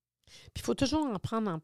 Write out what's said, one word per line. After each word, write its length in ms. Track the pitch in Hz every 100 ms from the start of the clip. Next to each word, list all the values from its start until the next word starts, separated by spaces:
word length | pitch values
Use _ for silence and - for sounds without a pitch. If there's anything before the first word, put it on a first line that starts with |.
| _ _ -
Puis 340 | - - -
il 0 |
faut 140 | - 226
toujours 320 | 262 311 285
en 100 | 190
prendre 320 | - 226 214
en 100 | 160